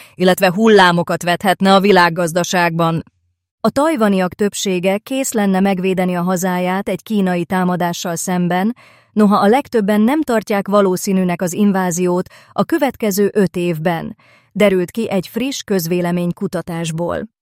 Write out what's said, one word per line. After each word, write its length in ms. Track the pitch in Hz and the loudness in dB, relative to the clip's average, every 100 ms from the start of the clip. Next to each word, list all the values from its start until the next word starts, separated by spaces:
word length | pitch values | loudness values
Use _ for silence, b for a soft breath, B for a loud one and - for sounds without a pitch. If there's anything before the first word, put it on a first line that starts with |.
| B | B
illetve 380 | - 185 180 190 | 0 2 4 2
hullámokat 720 | 175 226 202 185 170 170 170 | 4 6 6 6 4 0 -2
vethetne 520 | 170 170 202 180 190 | -2 0 0 2 4
a 60 | 196 | 4
világgazdaságban. 1200 | 202 185 170 170 175 175 170 185 175 165 165 165 - _ _ _ _ _ | 6 4 4 2 -2 -2 -2 0 0 0 0 -2 -6 _ _ _ _ _
A 100 | 220 | -2
tajvaniak 640 | - 311 285 214 190 180 | 0 0 2 2 2 -2
többsége 640 | - 208 - 202 185 185 202 | -2 -4 -2 -4 -2 0 -2
kész 340 | - 269 269 | -4 -6 -4
lenne 280 | 226 202 185 | 0 0 2
megvédeni 540 | 196 185 190 185 180 | 2 0 -2 -2 -2
a 80 | 175 | -2
hazáját 680 | 175 185 185 180 180 190 214 | -2 -2 -2 -2 -2 -4 -4
egy 140 | 185 | -8
kínai 420 | - 214 185 180 | -4 -2 0 -2
támadással 720 | 170 185 180 180 175 170 185 165 | -2 -2 -2 -2 -2 -4 -8 -6
szemben, 600 | - 180 175 180 208 240 b b b | -4 -2 0 0 -2 -6 b b b
noha 240 | 208 208 202 | 0 2 4
a 100 | 202 | 4
legtöbben 540 | 247 - 233 196 208 | 2 0 -2 0 2
nem 220 | 220 311 | 2 0
tartják 460 | 294 226 - 202 196 | 0 -2 -2 -4 0
valószínűnek 760 | 208 196 180 - 190 180 175 | 2 2 0 -2 0 0 -2
az 100 | 180 | -4
inváziót 760 | 190 208 190 185 170 180 180 185 B B | 0 0 2 0 0 0 -2 -4 B B
a 120 | - | -6
következő 640 | - 311 277 - 214 190 196 | -2 0 -2 -2 -2 0 0
öt 220 | 214 185 180 | 2 0 0
évben, 600 | 175 160 170 165 151 b b b b | -4 -2 -2 -4 -8 b b b b
derült 380 | 196 208 185 175 | 0 2 2 -2
ki 200 | - 226 | -4 -4
egy 180 | 196 - | -4 -4
friss 340 | 220 262 254 | -6 -6 -6
közvéleménykutatásból. 1700 | - 196 160 180 175 175 175 - 196 175 - 165 165 160 170 - 220 _ | -4 -4 -2 -2 -2 -2 -2 -4 -6 -6 -8 -8 -6 -6 -6 -6 -8 _